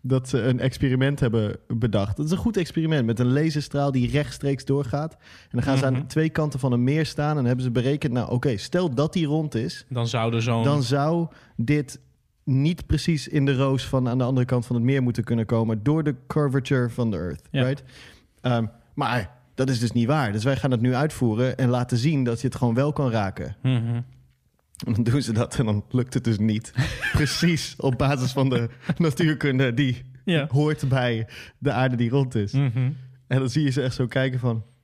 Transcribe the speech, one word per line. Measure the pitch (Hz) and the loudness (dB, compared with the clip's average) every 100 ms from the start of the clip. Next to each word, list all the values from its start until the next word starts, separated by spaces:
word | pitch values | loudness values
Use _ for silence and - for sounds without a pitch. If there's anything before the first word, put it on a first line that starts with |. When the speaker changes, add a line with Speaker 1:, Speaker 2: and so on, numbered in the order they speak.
Speaker 1:
dat | 127 131 127 | 0 -2 0
ze | 135 | 0
een | 120 123 | 2 2
experiment | 127 - 139 127 135 143 | 0 0 0 2 2 2
hebben | 123 113 104 98 _ | 0 2 0 -4 _
bedacht. | 117 117 101 101 - | -2 0 0 0 -2
Dat | 151 | -2
is | |
een | 185 | 0
goed | 233 208 | 0 -2
experiment | 170 - 160 156 113 | -2 -2 0 2 2
met | 110 | 2
een | 123 | 2
laserstraal | 135 160 151 139 143 143 | 2 2 -2 -4 -2 0
die | 131 120 | 0 0
rechtstreeks | 139 143 - 143 139 | 0 -2 -4 -2 -2
doorgaat. | - 139 135 143 160 | 0 -2 0 -4 -6
En | - - - - | -12 -20 -20 -6
dan | 123 | -4
gaan | 135 135 | 0 2
ze | 135 | 2
Speaker 2:
Mhm. | |
Speaker 1:
aan | 131 156 | 0 -2
twee | 156 160 | 0 0
kanten | 156 151 135 | 0 -2 -2
van | 135 | 0
een | 120 | 2
meer | 123 151 151 | 2 2 -2
staan | - 147 151 | -2 -2 0
en | |
hebben | 123 127 | 0 0
ze | 127 | 0
berekend... | 120 123 147 147 | 0 0 0 0
nou, | 123 110 | -2 0
oké, | 123 143 104 | 0 0 -2
stel | - 175 180 | -2 -2 0
dat | 123 156 | 0 0
die | 190 151 | 0 0
rond | 156 156 | 0 -2
is, | 120 139 - - | -2 -4 -8 -8
Speaker 2:
Dan | 123 117 | -4 -2
zou | 117 113 | 0 0
er | 117 | 0
zo'n | 117 117 | 0 2
Speaker 1:
dan | 120 143 | 2 2
zou | 120 139 147 170 165 - - - | 2 2 2 0 -2 -8 -12 -4
dit | 117 147 131 - _ _ _ _ | 0 0 0 -12 _ _ _ _
niet | - 131 151 175 - | 0 2 2 0 -2
precies | 151 - 156 - | -2 0 -2 0
in | 151 | 0
de | 139 131 | 2 2
roos | 135 131 - | 2 0 -2
van | 131 127 | -2 0
aan | 127 | 0
de | |
andere | 123 131 123 | 0 2 2
kant | 123 113 | 0 0
van | 120 | 0
het | |
meer | 120 139 | 2 2
moeten | 123 120 | 0 -2
kunnen | - 117 110 | -2 -2 0
komen... | 113 113 110 | 0 0 0
door | 107 156 | 0 0
de | 151 131 - | 0 -4 -4
curvature | 151 143 135 127 135 120 | 0 0 0 0 0 0
van | 113 117 | -2 -2
de | 92 | -2
Earth, | 87 76 - | -6 -8 -6
Speaker 2:
Ja. | 143 | -2
Speaker 1:
right? | 127 143 - - - - _ _ | 0 -2 -10 -20 -20 -20 _ _
Ehm, | 127 120 107 - _ | -2 0 -2 -8 _
maar | - 131 123 95 - _ | -4 -2 -2 -4 -14 _
dat | - 131 | -4 0
is | 123 | 0
dus | 117 | 0
niet | 120 117 | 2 2
waar. | 156 120 | 2 2
Dus | 104 | 0
wij | 120 135 | 0 0
gaan | 139 | 2
het | 123 | 2
nu | 123 | 2
uitvoeren | 127 - - 123 110 127 - | 2 0 2 0 2 0 2
en | 123 | 2
laten | 123 123 120 | 2 0 2
zien | 135 147 | 2 2
dat | 123 117 | 0 0
je | 131 | -2
het | - | 0
gewoon | 120 | 0
wel | 113 143 | 2 0
kan | 151 135 | 0 0
raken. | 113 98 - 80 - | 0 -2 -4 -10 -4
Speaker 2:
Mhm. | 127 127 117 117 123 - _ _ _ _ _ - - | 0 0 0 -4 -6 -16 _ _ _ _ _ -10 -2
Speaker 1:
En | |
dan | 110 | 0
doen | 120 139 | 2 2
ze | 113 | 0
dat | 110 120 - | 0 0 0
en | |
dan | 110 101 - | 0 0 0
lukt | 127 120 | -2 0
het | 127 | -2
dus | 120 104 | 0 2
niet. | 110 107 - - 151 | 2 0 -2 -4 -4
Speaker 2:
<laughs> | - - | -4 -2
Speaker 1:
Precies | - 147 - 170 160 - - | 0 0 0 0 0 -4 -4
op | 135 120 | -2 0
basis | 139 143 127 | 0 0 -2
van | 139 135 | 0 2
de | 123 117 - - - | 2 -2 -6 -6 0
natuurkunde | 170 - 160 151 147 127 131 | 0 2 0 2 0 2 2
die | 117 135 120 - - | 2 0 -2 -8 -10
Speaker 2:
Ja. | - 165 139 | -2 0 2
Speaker 1:
hoort | 135 151 151 135 | 2 2 0 0
bij | 131 123 113 110 - - _ | 2 2 0 -4 -10 -20 _
de | 143 | -2
aarde | 113 131 120 | 2 0 2
die | 117 | 2
rond | 139 131 | 2 2
is. | 113 98 | 0 0
Speaker 2:
Mhm. | 135 139 113 127 156 - - _ | 0 0 0 -2 -4 -14 -20 _
Speaker 1:
En | 131 | 0
dan | 131 | 2
zie | 156 | 0
je | 147 | 0
ze | 131 | 0
echt | 127 | -2
zo | - 123 | -2 -2
kijken | 131 135 127 | 0 0 0
van | 123 113 - _ | -2 -2 -6 _